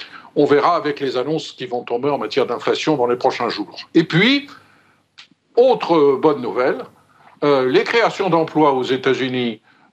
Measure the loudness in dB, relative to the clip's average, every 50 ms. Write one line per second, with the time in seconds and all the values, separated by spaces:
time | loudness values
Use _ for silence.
0 | -16 -16 -20 -20 -18 -6 0 0 2 4 4 2 4 2 0 0 -2 -4 -6 -4
1 | -6 -4 -4 -4 -2 -2 -4 -4 -6 -10 -14 -14 -12 -8 -8 -8 -6 -6 -6 -4
2 | -2 -2 -2 -2 -4 -2 -2 -2 0 0 -2 -4 -2 -2 -2 -2 0 -2 0 0
3 | 0 0 0 0 0 -2 -2 0 -4 -4 -4 -6 -10 -10 -12 -20 -8 _ 2 2
4 | 2 4 2 2 4 4 2 0 -2 -8 -20 -20 _ _ _ _ _ _ _ _
5 | _ _ _ -20 -20 _ _ _ _ _ 2 4 4 4 4 0 0 0 2 4
6 | 4 4 2 2 2 0 0 0 -4 -6 -4 -2 -2 -2 -2 -4 -10 -16 _ _
7 | _ _ _ _ _ -20 _ -4 0 2 2 2 2 2 2 0 0 2 0 0
8 | 0 0 -2 -2 -2 0 0 0 0 0 0 2 2 4 2 0 0 -2 -4 -2
9 | 0 -2 0 0 -2 -4 -4 -4 -4 -4 -6 -8 _ _ _ _ _ _